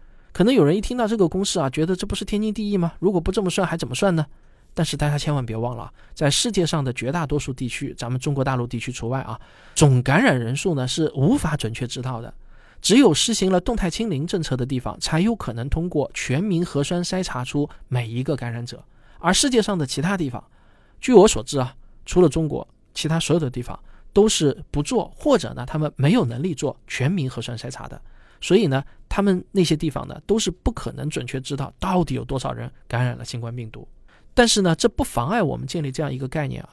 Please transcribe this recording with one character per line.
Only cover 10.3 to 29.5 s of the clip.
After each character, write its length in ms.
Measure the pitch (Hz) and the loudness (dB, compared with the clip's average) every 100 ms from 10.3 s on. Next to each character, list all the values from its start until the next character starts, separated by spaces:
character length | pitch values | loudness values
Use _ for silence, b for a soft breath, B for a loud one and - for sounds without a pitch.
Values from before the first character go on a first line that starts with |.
| 127 | 2
人 160 | 113 139 | 0 -2
数 200 | 190 143 | -2 -2
呢， 120 | 127 | -2
是 240 | - 156 135 | 0 -2 2
无 200 | 151 285 | 2 2
法 220 | - 147 | 0 -4
准 160 | 110 | -4
确 140 | 117 120 | -6 -8
知 160 | 127 | -6
道 180 | 123 117 | -6 -6
的。 100 | 117 - b b b b | -10 -16 b b b b
只 160 | - 240 | 4 8
有 160 | 233 | 8
实 200 | 147 - | 6 2
行 160 | 214 185 | 0 2
了 120 | 180 | 2
动 160 | - 233 | 2 0
态 120 | 175 | 0
清 200 | - 226 | -2 -2
零 180 | 135 170 | -2 -2
政 160 | 185 | -2
策 140 | 151 165 | -2 -2
的 80 | 120 | -2
地 120 | 127 | -4
方， 220 | 117 - | -6 -6
才 220 | - 160 | -2 2
有 120 | 214 | 2
可 200 | 226 - | 0 -4
能 160 | 113 139 | -6 -2
通 180 | 160 175 | -2 0
过 240 | 156 - | -2 -2
全 300 | - - 135 | -4 -2 -2
民 220 | 214 165 175 | 0 0 0
核 180 | 143 | -2
酸 180 | 139 180 | -2 -2
筛 220 | 175 185 | -2 -4
查 180 | 180 127 | -4 -6
出 280 | 123 143 147 B - | -4 -2 -4 B -6
每 220 | 123 113 | -4 -4
一 120 | 117 | -4
个 140 | 131 139 | -4 -4
感 160 | 120 | -6
染 140 | 117 120 | -8 -10
者。 180 | - - b b b | -14 -20 b b b
而 140 | 165 | 0
世 160 | 185 285 | 2 4
界 120 | 247 | 4
上 160 | 214 185 | 2 0
的 100 | 135 | -2
其 140 | - | -2
他 160 | 170 190 | -2 -2
地 120 | 139 | -2
方， 140 | 117 - b b b b b | -6 -14 b b b b b
据 140 | - | 8
我 120 | 226 220 | 10 10
所 160 | 92 | 6
知 160 | - 139 | -2 -2
啊， 140 | 127 - - - - | -4 -6 -20 -18 0
除 160 | 180 | 4
了 60 | 165 | 4
中 180 | 165 156 | 4 -2
国， 220 | 131 - _ _ | -4 -10 _ _
其 140 | - 160 | -6 -2
他 100 | 165 | 0
所 160 | - | 2
有 60 | 170 | 2
的 100 | 135 | 0
地 120 | 123 | -4
方 180 | 110 - b b b | -8 -12 b b b
都 160 | 196 214 | 4 4
是 340 | - 147 143 - | 4 2 0 -4
不 140 | 147 | -4
做， 260 | 147 240 - - | 0 -2 -2 -2
或 220 | 302 233 | 2 2
者 160 | 113 | 2
呢， 120 | 131 123 | -8 -6
他 120 | 151 | -4
们 100 | 151 - | -4 2
没 160 | 143 | 4
有 140 | 233 123 | 4 2
能 180 | 117 | -2
力 100 | 185 | -4
做 240 | 143 147 - - | -2 -4 -6 -8
全 240 | - 135 | -4 -2
民 200 | 196 131 | -2 -4
核 120 | 117 | -6
酸 160 | 120 117 | -8 -10
筛 120 | 120 | -10
查 180 | - - | -12 -14
的。 140 | - b b b b | -16 b b b b
所 160 | - 196 | 2 4
以 100 | 165 | 4
呢， 160 | 135 b b - | 0 b b -6
他 140 | - | 0
们 200 | 202 180 - | 2 2 0